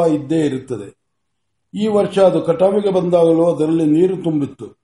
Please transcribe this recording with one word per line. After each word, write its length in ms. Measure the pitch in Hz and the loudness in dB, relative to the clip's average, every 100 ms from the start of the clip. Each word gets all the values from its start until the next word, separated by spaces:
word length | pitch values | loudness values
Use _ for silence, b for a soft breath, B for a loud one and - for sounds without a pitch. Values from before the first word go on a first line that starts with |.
| 165 | 0
ಇದ್ದೇ 320 | 147 131 160 147 | -2 -2 -2 -2
ಇರುತ್ತದೆ. 500 | 127 - 113 98 - _ _ _ _ _ _ _ | -4 -8 -12 -12 -20 _ _ _ _ _ _ _
ಈ 120 | 190 214 | -6 0
ವರ್ಷ 320 | 208 190 - | 0 0 2
ಅದು 240 | 185 165 | 2 2
ಕಟಾವಿಗೆ 480 | 151 165 185 208 202 | -2 0 0 0 0
ಬಂದಾಗಲೂ 640 | 185 175 175 165 165 170 | -2 0 2 4 4 2
ಅದರಲ್ಲಿ 300 | 147 156 165 | 0 -2 0
ನೀರು 320 | 156 156 185 185 | 2 2 2 0
ತುಂಬಿತ್ತು. 500 | 165 151 139 - 104 - | -4 -4 -4 -8 -20 -20